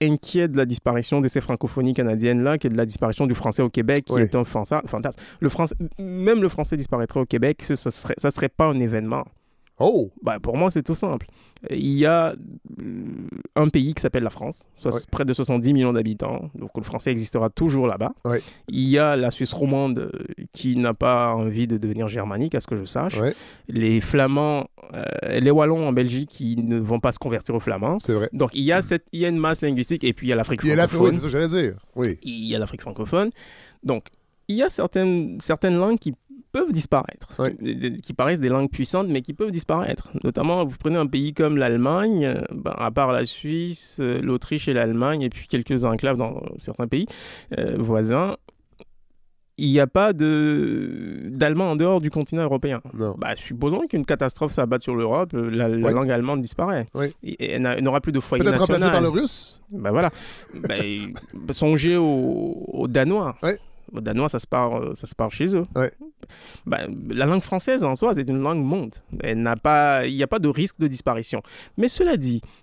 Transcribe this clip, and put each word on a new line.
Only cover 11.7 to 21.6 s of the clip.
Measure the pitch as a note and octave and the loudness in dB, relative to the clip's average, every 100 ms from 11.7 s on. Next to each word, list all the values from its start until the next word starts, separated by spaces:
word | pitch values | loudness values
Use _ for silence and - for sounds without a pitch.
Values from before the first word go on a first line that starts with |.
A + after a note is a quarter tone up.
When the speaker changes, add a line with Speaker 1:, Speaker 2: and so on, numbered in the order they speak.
Speaker 1:
Il | - C3+ C#3 | -4 0 2
y | |
a, | D3 E3+ D#3+ | 4 4 2
euh, | - - - - - - - - - - - - | -2 -12 -18 -18 -14 -12 -10 -10 -10 -12 -12 -4
un | - D3+ | 2 2
pays | D3 C3+ | 4 0
qui | D#3 | 0
s'appelle | B2+ C#3+ | -2 0
la | A2 | -2
France, | - A2+ - - _ | -4 -8 -10 -16 _
soit | B2+ | -4
Speaker 2:
Oui. | A#2 - | -4 -4
Speaker 1:
près | - | -2
de | C3+ | 0
soixante-dix | C3 C3+ B2 A#2+ | 0 0 2 4
millions | C#3 B2+ | 4 4
d'habitants, | A#2 A2 G#2+ - B2+ D#3 - | 2 0 -2 -4 -6 -8 -12
donc | G#2+ A#2 | -10 -10
le | |
français | G#2+ B2 - | -8 -4 -2
existera | A#2+ A2 A#2+ A2 | -2 -2 0 -2
toujours | - E3 C3+ B2+ | 0 2 2 2
là-bas. | G2+ A2 - | 0 -4 -4
Speaker 2:
Oui. | A#2+ A#2+ - - - | -4 -2 -4 -14 -8
Speaker 1:
Il | C3+ C3 | -2 4
y | C#3+ | 4
a | D3+ | 4
la | C#3 B2 | 2 0
Suisse | - C3 | -2 -6
romande, | - C#3 C3+ C#3 B2 | -2 0 2 0 -2
euh, | - - - - - | -4 -8 -10 -12 -14
qui | - C3+ B2 | -6 -2 2
n'a | A#2+ | 0
pas | A2+ B2 B2 A#2+ | 2 2 4 2
envie | A2+ A2 A2 | 0 0 0